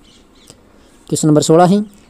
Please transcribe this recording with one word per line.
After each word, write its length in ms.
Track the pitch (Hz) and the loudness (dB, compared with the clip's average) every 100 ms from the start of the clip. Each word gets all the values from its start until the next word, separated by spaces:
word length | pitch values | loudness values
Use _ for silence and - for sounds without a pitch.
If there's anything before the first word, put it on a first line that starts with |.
| _ _ _ _ - - _ _ _ _ - | _ _ _ _ -20 -20 _ _ _ _ -12
क्वेश्चन 180 | - 156 | -6 -2
नंबर 140 | 151 | 0
सोलह 240 | 143 160 175 | 2 2 2
है, 140 | 202 214 _ | 0 -4 _